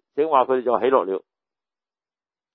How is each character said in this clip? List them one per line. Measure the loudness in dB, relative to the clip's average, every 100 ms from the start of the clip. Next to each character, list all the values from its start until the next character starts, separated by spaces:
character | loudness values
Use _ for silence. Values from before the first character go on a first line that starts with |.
| _
醒 | -4 0
話 | 0 2
佢 | 0
哋 |
就 | 0 -2
喜 | 2
樂 | 0
了。 | 0 -6 _ _ _ _ _ _ _ _ _ _ _ _ _